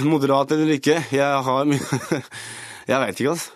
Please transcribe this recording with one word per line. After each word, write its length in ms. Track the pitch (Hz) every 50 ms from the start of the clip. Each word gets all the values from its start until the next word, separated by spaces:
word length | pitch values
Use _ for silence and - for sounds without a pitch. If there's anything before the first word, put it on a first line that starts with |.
| 135 151
moderat 440 | 160 147 139 135 139 135 139 135
eller 220 | 156 156 156 156 156
ikke. 220 | 135 - 143 151 165 147 -
Jeg 320 | 135 135 139 143 143 139 131 131
har 180 | 127 135 143
my-, 140 | 147 143 135
<laughs> 1120 | - - - 131 - - 170 139 - - - - - - - - - - - - - -
jeg 80 | 120 135
vet 200 | 131 107 98 -
ikke, 100 | 117 139
altså. 200 | 165 170 - - -